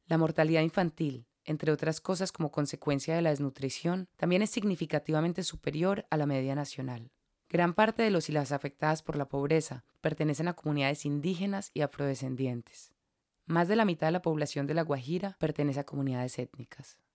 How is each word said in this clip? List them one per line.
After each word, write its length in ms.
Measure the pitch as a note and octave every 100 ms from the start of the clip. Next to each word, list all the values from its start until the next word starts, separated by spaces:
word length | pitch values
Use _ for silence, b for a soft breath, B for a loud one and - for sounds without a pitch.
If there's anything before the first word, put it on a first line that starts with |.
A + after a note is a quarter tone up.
| -
La 120 | E3
mortalidad 440 | D#3+ E3 D#3 D#3+
infantil, 640 | D#3+ G3 E3+ - D3+ B2 - _
entre 280 | - D#3 D#3
otras 280 | D3+ D#3 D#3
cosas 300 | - F#3 F#3
como 220 | - D3+
consecuencia 640 | - D3 D3+ - C#3 D3 E3
de 60 |
la 80 | E3
desnutrición, 760 | C#3+ C#3 - C3+ - E3+ F#3 F#3 -
también 260 | F3 F3+
es 80 | G#3+
significativamente 920 | - G3+ F3 - D3+ - D#3 E3 F3
superior 640 | - - C#3+ D3+ F3+ G3 -
a 60 | D#3
la 100 | D3
media 280 | C3+ C3
nacional. 560 | C#3+ C#3 - C3 A#2+ A#2 _ _ _ -
Gran 260 | E3+ F3
parte 280 | F3 A3 A3+
de 80 | A3
los 180 | F3+ D#3
y 40 |
las 200 | D3+ C#3
afectadas 500 | C#3+ C#3+ - D#3 D#3
por 140 | - D3+
la 120 | C#3
pobreza 560 | C#3 C#3+ D#3+ D3+ B2+ - _
pertenecen 460 | D#3 D3+ D#3 D3 E3+
a 60 |
comunidades 500 | E3+ D3+ D3 C#3 D3
indígenas 680 | D3 C#3+ E3 F3 G3 G3 -
y 60 | C#3+
afrodescendientes. 1120 | C#3+ - C#3+ C3 C3 B2+ C3 A#2+ - - - _ _ _ _ _ -
Más 220 | E3 F3
de 80 | A3+
la 80 |
mitad 220 | G#3 D#3+ D#3+
de 60 |
la 100 | F3+
población 440 | E3 D#3 D3 C#3+ C#3
de 60 |
La 80 | D#3+
Guajira 560 | D#3+ C#3 B2 F3 G3 -
pertenece 400 | D#3 D3 D3 C#3
a 60 |
comunidades 540 | - C#3+ C3+ B2+ B2+ -
étnicas. 600 | B2 - A#2 - - - _